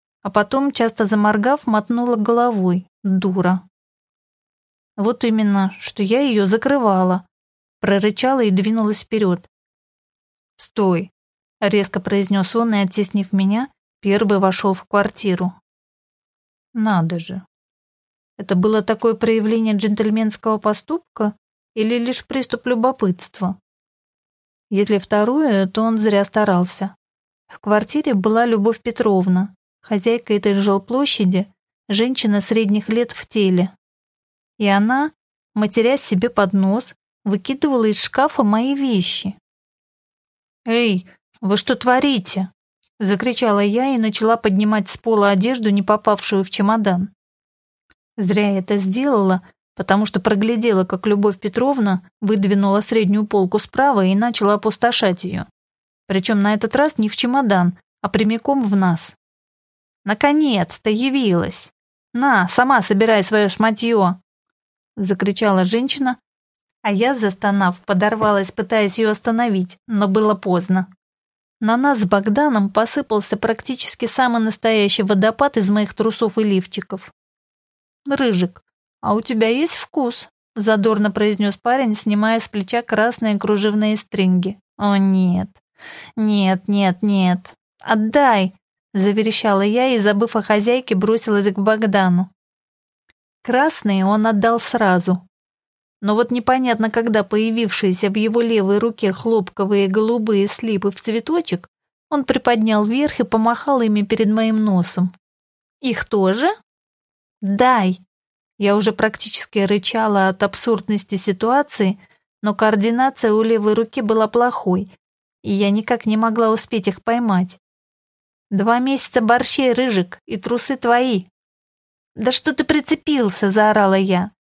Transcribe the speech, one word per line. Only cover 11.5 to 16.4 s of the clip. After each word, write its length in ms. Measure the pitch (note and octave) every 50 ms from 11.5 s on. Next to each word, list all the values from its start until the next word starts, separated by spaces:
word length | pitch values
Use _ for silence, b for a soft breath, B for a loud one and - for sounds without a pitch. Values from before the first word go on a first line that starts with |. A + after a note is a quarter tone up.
| _ _
резко 400 | G#3+ G3+ G#3 G#3 G3 F#3+ - G3+
произнёс 560 | F#3 F#3 G3+ G3+ G3 F#3 G3 G3 F#3 F#3 -
он 200 | A3+ A#3 A#3 A3
и, 80 | G3+ G3
оттеснив 500 | F#3 - G#3+ G3+ F#3+ - G3+ G3 F#3+ -
меня, 380 | G3 F#3+ F#3+ G#3 A3+ C4 - _ _ _ _ _ _
первый 380 | - G3+ G3 G#3 A3+ G3+ G#3
вошёл 380 | F#3+ F#3+ F#3+ F#3 - - G3 F#3
в 100 | - -
квартиру. 680 | _ - G3+ G3+ G#3 - - - G3 F3+ F3+ F3+ F3+ - _ _ _ _ _ _ _ _ _ _ _ _ _ _ _ _ _